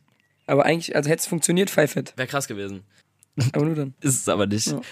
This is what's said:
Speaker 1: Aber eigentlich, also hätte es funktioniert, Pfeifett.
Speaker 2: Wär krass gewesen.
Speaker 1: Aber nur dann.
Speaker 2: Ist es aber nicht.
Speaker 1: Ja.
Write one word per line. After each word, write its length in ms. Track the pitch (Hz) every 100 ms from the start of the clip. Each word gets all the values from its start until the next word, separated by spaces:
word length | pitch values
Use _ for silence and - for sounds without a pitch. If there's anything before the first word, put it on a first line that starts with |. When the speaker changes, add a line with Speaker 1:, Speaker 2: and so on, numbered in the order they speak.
| _ _ _ _ -
Speaker 1:
Aber 180 | 139 -
eigentlich, 300 | 165 - -
also 140 | 143
hätte 100 | 165
es 60 | -
funktioniert, 420 | 170 - 175 196
Pfeifett. 440 | - 147 156 131 -
Speaker 2:
Wär 100 | 127
krass 200 | 139 -
gewesen. 340 | 101 98 98 - _ _ _ _ - 123
Speaker 1:
Aber 120 | 151 156
nur 100 | 156
dann. 180 | 135 -
Speaker 2:
Ist 200 | 139 127
es 80 | 101
aber 180 | 90 101
nicht. 200 | 107 131
Speaker 1:
Ja. 140 | 147 -